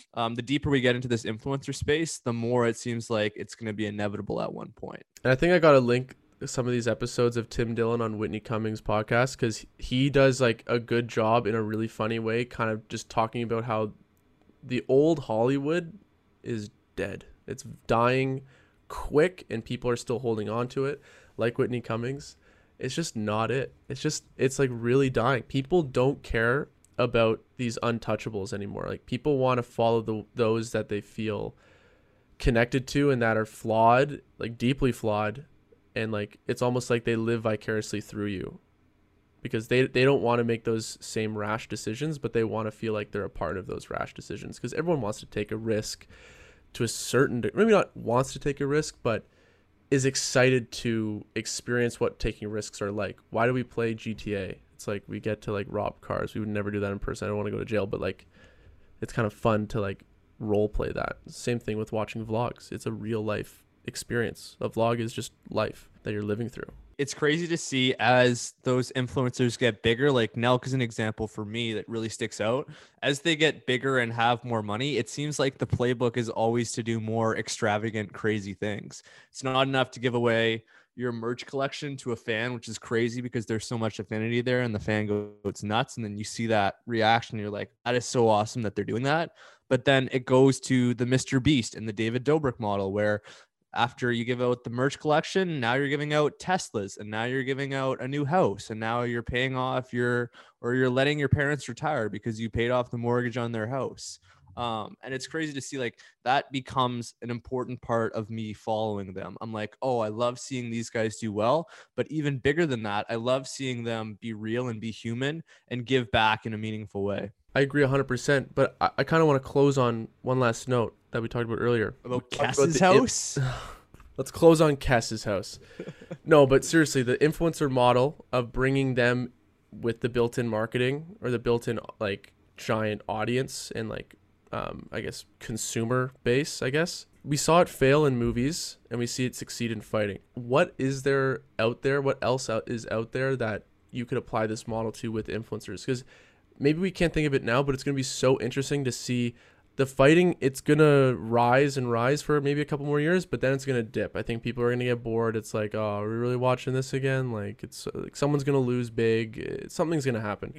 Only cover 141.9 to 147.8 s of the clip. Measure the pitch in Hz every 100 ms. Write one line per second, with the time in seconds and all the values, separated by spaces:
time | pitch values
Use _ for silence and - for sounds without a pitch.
141.9 | 143 135 - 113 131 131 110 - 120 117
142.9 | 110 117 127 135 131 113 104 - _ _
143.9 | 123 120 127 - 120 110 110 - 113 110
144.9 | 107 113 110 104 104 117 110 - 92 -
145.9 | 127 - - - _ _ - 139 156 190
146.9 | - 170 160 151 135 - 120 139 131